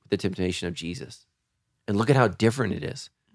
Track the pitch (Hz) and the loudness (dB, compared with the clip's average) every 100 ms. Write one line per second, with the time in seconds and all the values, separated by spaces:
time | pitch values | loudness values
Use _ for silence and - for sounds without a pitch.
0 | - 101 101 95 92 92 90 85 82 85 | -4 -2 -2 -2 -4 -2 -6 -6 -8 -8
1 | 64 - _ _ _ _ _ _ - 101 | -12 -18 _ _ _ _ _ _ -2 2
2 | 117 135 117 90 113 123 107 - - 139 | 4 6 4 4 2 2 -2 -2 -6 -8
3 | - _ _ | -14 _ _